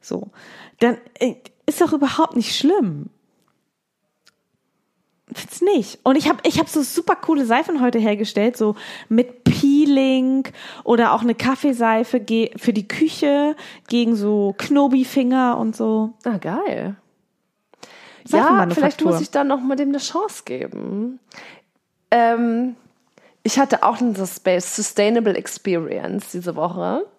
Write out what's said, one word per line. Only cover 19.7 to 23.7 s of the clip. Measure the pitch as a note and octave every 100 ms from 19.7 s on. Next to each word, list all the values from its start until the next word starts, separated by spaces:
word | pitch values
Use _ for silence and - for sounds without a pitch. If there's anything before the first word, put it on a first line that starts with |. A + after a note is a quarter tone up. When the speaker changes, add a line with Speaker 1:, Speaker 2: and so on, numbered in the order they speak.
| C4+
Speaker 2:
dem | C#4
eine | C#4
Chance | - D#4+ G#4 -
geben. | - B2+ - - A1 G3 A#3 B3+ _ - - - _ _ _ _ _
Ähm, | A#3 A#3 A#3 A#3 A3+ B3 A#3 _ _ _ _ _ _
ich | - B3+
hatte | C#4